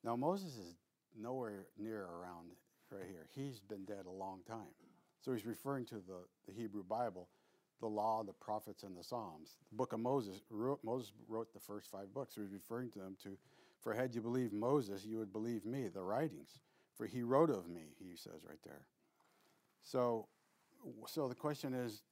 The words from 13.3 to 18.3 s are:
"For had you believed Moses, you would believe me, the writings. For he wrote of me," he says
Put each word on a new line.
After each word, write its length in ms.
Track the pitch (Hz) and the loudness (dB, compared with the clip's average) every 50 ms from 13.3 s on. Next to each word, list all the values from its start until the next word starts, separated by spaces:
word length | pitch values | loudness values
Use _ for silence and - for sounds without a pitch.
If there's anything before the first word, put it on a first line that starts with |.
| 98 98 _ - - - - - _ _ | -10 -10 _ -20 -20 -20 -20 -20 _ _
"For 120 | - - 110 | 0 0 2
had 220 | 113 127 123 117 | 4 2 2 2
you 60 | 117 | 0
believed 320 | 110 117 120 127 127 117 101 | 0 2 4 4 4 4 2
Moses, 500 | 104 110 123 139 147 123 98 98 95 95 | 2 4 6 6 6 6 4 -2 -4 -4
you 140 | 104 110 110 | -4 -2 -2
would 160 | 110 104 95 | -2 -2 -2
believe 320 | 107 110 117 117 110 98 | -2 0 0 0 0 0
me, 240 | 110 123 139 131 101 | 0 -2 0 0 -2
the 120 | 85 98 | -2 -2
writings. 600 | 92 92 104 123 156 156 - 156 - - - - _ _ _ _ _ _ _ | 0 2 2 4 4 2 0 -4 -12 -14 -18 -20 _ _ _ _ _ _ _
For 120 | - 113 | -6 -6
he 180 | 107 - 127 120 | -4 -2 0 2
wrote 260 | 117 127 139 165 160 | 6 8 10 10 10
of 180 | 131 98 87 87 | 8 4 2 -4
me," 260 | 85 85 80 78 76 - | -6 -8 -8 -12 -14 -12
he 160 | 98 92 87 | -12 -12 -12
says 300 | 82 - - | -10 -12 -12